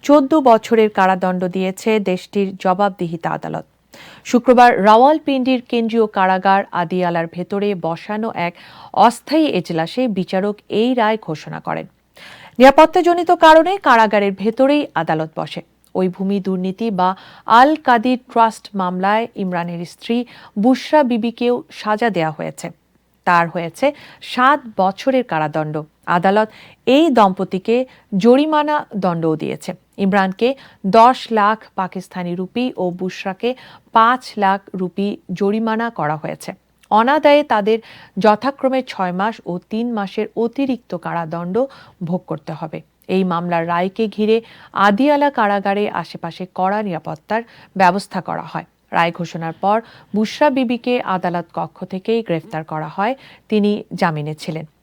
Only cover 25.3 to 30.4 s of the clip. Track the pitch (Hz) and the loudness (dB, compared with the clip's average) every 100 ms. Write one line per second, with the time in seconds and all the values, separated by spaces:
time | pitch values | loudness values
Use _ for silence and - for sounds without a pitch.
25.3 | 160 156 156 151 156 151 _ - 175 185 | -4 -2 -4 -4 -6 -10 _ -4 0 2
26.3 | 202 220 - - _ - 269 330 240 202 | 2 0 -6 -20 _ 2 4 4 4 4
27.3 | 190 190 190 190 233 262 _ _ 196 220 | 2 -6 -6 -2 -2 -2 _ _ 0 4
28.3 | 262 311 302 294 294 - 202 185 170 160 | 4 4 0 0 -4 -4 -4 -4 -2 -2
29.3 | 156 156 156 - 180 _ - 196 196 190 | -2 -4 -8 -10 -14 _ -4 0 0 0
30.3 | 185 | 0